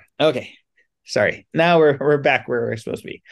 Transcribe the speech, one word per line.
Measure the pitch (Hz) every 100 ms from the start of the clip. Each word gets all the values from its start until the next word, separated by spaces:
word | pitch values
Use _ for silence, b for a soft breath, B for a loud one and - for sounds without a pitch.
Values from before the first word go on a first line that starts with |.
| _ -
Okay. | 151 127 - - _ _ _ _ -
Sorry. | - 98 - -
Now | 151 170 165
we're, | 151 139
we're | 139 147
back | 143 127 -
where | 120
we're | 117 117
supposed | 113 -
to | -
be. | - _